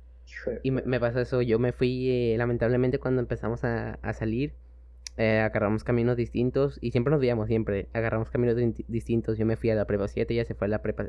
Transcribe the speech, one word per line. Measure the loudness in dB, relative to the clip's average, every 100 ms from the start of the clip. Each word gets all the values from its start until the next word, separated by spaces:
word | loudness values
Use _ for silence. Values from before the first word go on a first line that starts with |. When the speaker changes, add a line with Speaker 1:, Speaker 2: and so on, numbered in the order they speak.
| -20 -20 -20
Speaker 1:
Hijo | -10 -8
de | -4
Speaker 2:
Y | -2
me, | -2
Speaker 1:
puta. | 0
Speaker 2:
me | 0
pasó | 0 0
eso, | 0 0
yo | 2 2
me | 2
fui, | 2 0 2 0
eh, | 2 2 2
lamentablemente | 0 2 2 2 2 0
cuando | 0 0
empezamos | 0 -2 -4 -2
a, | -2 -2 -4 -6
a | -8
salir, | -4 -2 -2 -4 -8 -20 -20 -20 -18 -10 0
eh, | 2 4
agarramos | 2 2 2 0
caminos | 0 2 2 0
distintos | -2 0 0 2 0 -2
y | -2
siempre | 0 2
nos | 2
veíamos, | 2 2 0
siempre | 0 0 -2 -2
agarramos | -4 0 -2 -2
caminos | 0 2
di-, | 2 0 -2 -4
distintos. | -6 0 0 0 0
Yo | 0
me | 2
fui | 2
a |
la | 2 2
prepa | 0 0
siete, | -2 -2
ella | 0
se | -2
fue | -2 -2
a |
la | 0
prepa, | -2 -4